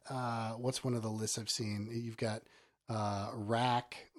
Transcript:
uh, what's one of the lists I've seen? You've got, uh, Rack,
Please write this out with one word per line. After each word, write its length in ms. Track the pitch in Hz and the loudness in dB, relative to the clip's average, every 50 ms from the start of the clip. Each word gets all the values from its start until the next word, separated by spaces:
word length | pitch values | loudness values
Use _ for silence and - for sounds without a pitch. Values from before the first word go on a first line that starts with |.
| _ - | _ -8
uh, 420 | 139 131 127 120 117 113 113 113 | -4 -4 -2 -2 0 0 -2 -2
what's 320 | 113 117 123 127 127 - - | -2 0 0 0 0 0 0
one 100 | 131 123 | 0 0
of 80 | 120 | 2
the 80 | 110 110 | 0 0
lists 280 | 110 107 110 107 - - | 0 0 0 0 -2 -2
I've 100 | 110 104 | -2 -2
seen? 400 | - - 117 107 104 104 104 110 | -2 0 0 0 0 -2 -2 -2
You've 260 | 117 117 117 117 113 - | -2 -4 -4 -4 -2 0
got, 260 | 120 110 107 110 - - - - - _ _ _ _ - | 0 0 0 -2 -6 -10 -20 -20 -20 _ _ _ _ -4
uh, 440 | 120 107 104 104 101 98 101 107 113 | 0 0 2 2 2 0 0 -2 -4
Rack, 640 | 117 104 101 117 113 123 127 120 120 - - - - - - _ | -4 0 2 4 4 6 6 4 4 2 -2 -8 -14 -14 -16 _